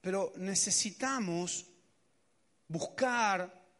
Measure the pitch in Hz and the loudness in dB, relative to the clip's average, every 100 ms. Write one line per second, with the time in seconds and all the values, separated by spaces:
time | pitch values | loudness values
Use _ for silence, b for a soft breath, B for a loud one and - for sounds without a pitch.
0 | 185 196 185 - 185 196 220 - 214 175 | -2 0 -2 -2 -2 0 2 2 0 -2
1 | 262 269 190 170 180 - - - _ _ | -2 0 0 0 -2 -6 -10 -20 _ _
2 | _ _ _ _ _ _ _ 160 - - | _ _ _ _ _ _ _ -4 -4 0
3 | 254 240 214 190 180 - - | 0 4 2 2 -2 -10 -20